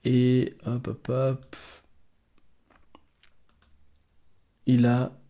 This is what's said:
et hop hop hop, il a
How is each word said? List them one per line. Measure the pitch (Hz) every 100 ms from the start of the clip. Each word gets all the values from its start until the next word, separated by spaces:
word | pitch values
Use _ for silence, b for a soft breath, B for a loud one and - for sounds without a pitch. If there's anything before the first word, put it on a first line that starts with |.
| -
et | 127 123 127 - - -
hop | 123 131
hop | 110 -
hop, | 127 135 131 - - - - _ _ - _ _ _ _ _ _ _ _ - _ _ - - _ _ _ - - _ _ _ - _ _ _ -
il | 127 120
a | 120 127 - _